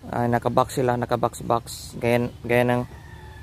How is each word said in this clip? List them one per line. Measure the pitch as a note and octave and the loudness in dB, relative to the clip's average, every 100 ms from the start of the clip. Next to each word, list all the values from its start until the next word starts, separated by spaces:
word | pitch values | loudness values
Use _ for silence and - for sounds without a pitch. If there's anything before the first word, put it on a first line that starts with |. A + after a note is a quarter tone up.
| - | -4
Ah, | A#2+ A#2+ | 0 2
nakabox | A#2+ B2 A#2+ B2+ - | 2 2 2 2 2
sila, | B2+ | 2
nakabox-box. | A#2+ A#2 A#2+ A#2+ - - A#2 - - - - | 0 0 0 0 -2 0 0 -2 -14 -12 -4
Gaya, | A#2 A#2+ A#2+ - A#2 | 2 2 0 -6 2
gaya | A#2+ | 4
ng, | B2 B2 B2 - - - - - | 4 2 -2 -10 -18 -18 -16 -16